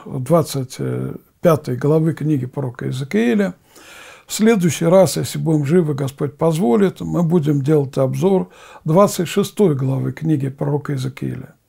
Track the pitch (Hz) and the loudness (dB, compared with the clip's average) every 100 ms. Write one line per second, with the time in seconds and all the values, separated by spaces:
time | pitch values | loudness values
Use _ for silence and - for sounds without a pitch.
0 | - 139 127 165 - 139 123 - 131 123 | -8 -8 0 0 0 -6 -8 -8 -6 -4
1 | 131 - _ _ 175 156 - 127 143 160 | -6 -10 _ _ 2 2 -2 -2 0 2
2 | 160 - 147 143 127 - 131 117 135 131 | 0 -2 -2 -2 -4 -8 -8 -8 -8 -6
3 | 139 208 233 226 95 87 _ - - - | -4 0 2 2 0 -4 _ -20 -20 -20
4 | - - - - 220 226 170 - 165 190 | -20 -20 -10 0 4 4 2 0 4 6
5 | 170 - 120 151 147 156 139 180 151 139 | 4 2 -6 -4 0 0 2 2 2 -2
6 | 135 - 143 - 165 160 226 226 190 - | -6 -4 -6 -2 -2 0 2 2 2 -2
7 | 165 160 165 180 147 143 135 151 135 139 | -4 -2 2 2 2 0 2 2 2 -2
8 | 131 131 180 190 180 - - - 156 165 | -2 0 2 0 -2 -12 -20 -10 0 4
9 | 202 - 170 - 196 - 202 135 135 131 | 4 2 -4 -2 -2 2 2 2 -2 -2
10 | 131 127 160 151 135 135 143 143 147 139 | -4 -4 -2 0 -2 -4 -4 -2 -4 -6
11 | 131 - 135 123 - _ | -6 -6 -8 -8 -12 _